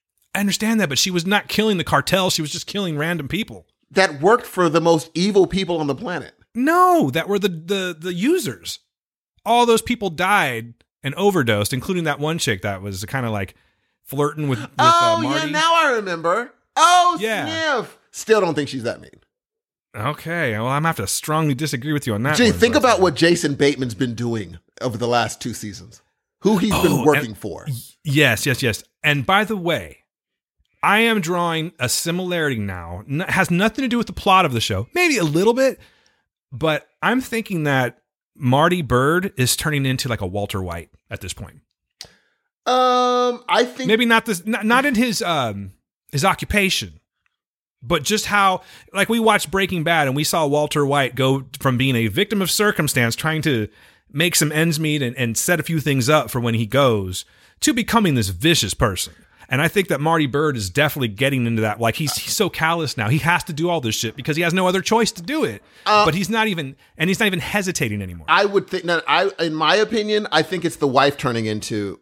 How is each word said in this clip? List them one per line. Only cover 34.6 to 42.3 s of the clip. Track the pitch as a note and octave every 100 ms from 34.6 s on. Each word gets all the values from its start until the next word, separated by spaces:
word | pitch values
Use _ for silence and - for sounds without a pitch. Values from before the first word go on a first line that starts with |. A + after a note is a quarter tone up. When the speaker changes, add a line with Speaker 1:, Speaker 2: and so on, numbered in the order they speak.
Speaker 1:
show. | - F#2+ G#2+
Maybe | F4 F4 B3
a |
little | D#3+ D#3+ G#3
bit, | B3 C4 - - _ _ _ _ _ _
but | A#2+ D#3+ D3+ - -
I'm | E3+ B3
thinking | B3+ A3+ A3 F3
that | D3 C3+ B2 - _ _ _ -
Marty | B2+ C#3 E3+ F3+
Byrde | B2+ B2 C#3 F3 F#3+ -
is | B2+ -
turning | D#3 D3 C3+
into, | B2+ B2+
like, | A2
a | F#2
Walter | G2+ G2+ G2
White | F2+ E2+ E2 _ -
at | G#2
this | F2+
point. | - F2 - _ _ _ - - _ _